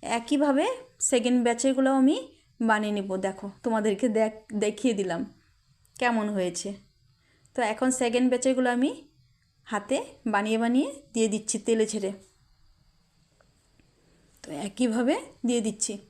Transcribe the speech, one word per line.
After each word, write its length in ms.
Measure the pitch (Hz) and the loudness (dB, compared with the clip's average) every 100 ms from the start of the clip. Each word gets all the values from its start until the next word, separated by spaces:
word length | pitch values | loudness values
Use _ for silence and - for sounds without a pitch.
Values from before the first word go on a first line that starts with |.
একইভাবে 640 | - 233 233 285 294 269 381 508 - _ | -4 -4 0 0 4 2 2 -2 -10 _
সেকেন্ড 440 | - 247 240 247 | 0 2 4 2
ব্যাচেরগুলো 500 | 240 233 269 262 262 | 2 2 2 2 4
আমি 340 | 269 262 392 523 - _ _ | 6 4 4 -2 -16 _ _
বানিয়ে 320 | 226 214 214 | 2 2 2
নেব। 240 | 208 196 190 | -2 -2 -2
দেখো, 340 | 190 190 202 196 | -4 -6 -12 -6
তোমাদেরকে 460 | - 220 214 202 254 | -2 0 0 0 0
দেখ-, 500 | 220 220 220 - 214 | 2 0 -2 -8 -2
দেখিয়ে 340 | 208 214 262 | -2 0 -2
দিলাম 280 | 208 190 - - - _ _ _ _ _ - | 0 -2 -4 -6 -12 _ _ _ _ _ -2
কেমন 300 | 247 233 208 | 0 0 0
হয়েছে। 440 | 208 180 175 196 202 _ _ _ _ _ _ _ - | -2 -2 -4 -10 -12 _ _ _ _ _ _ _ -4
তো 60 | |
এখন 300 | 226 214 254 | -2 0 0
সেকেন্ড 380 | 254 254 233 254 | 2 0 2 2
ব্যাচেরগুলো 400 | 247 262 254 254 | 2 2 2 2
আমি 400 | 240 269 494 - _ _ _ _ _ | 2 0 -2 -14 _ _ _ _ _
হাতে 420 | - 214 202 269 480 - - | -8 -8 -2 -4 -4 -10 -4
বানিয়ে 300 | 208 214 220 | -2 0 0
বানিয়ে 440 | 233 247 427 554 - | 2 2 0 -4 -8
দিয়ে 140 | 226 220 | -2 0
দিচ্ছি 320 | 208 214 214 | 0 -4 -6
তেলে 280 | 202 226 214 | 0 0 2
ছেড়ে। 260 | 214 196 196 - _ _ _ _ _ _ _ _ _ _ _ _ _ _ _ _ _ _ _ _ _ | -2 -6 -8 -16 _ _ _ _ _ _ _ _ _ _ _ _ _ _ _ _ _ _ _ _ _
তো 80 | - | -14
একইভাবে 640 | 147 196 - 247 226 240 381 539 - 233 | -10 -10 -2 0 2 2 0 -2 -8 -2
দিয়ে 160 | 240 | 0
দিচ্ছি, 320 | 220 208 - 202 - | -2 -4 -6 -6 -14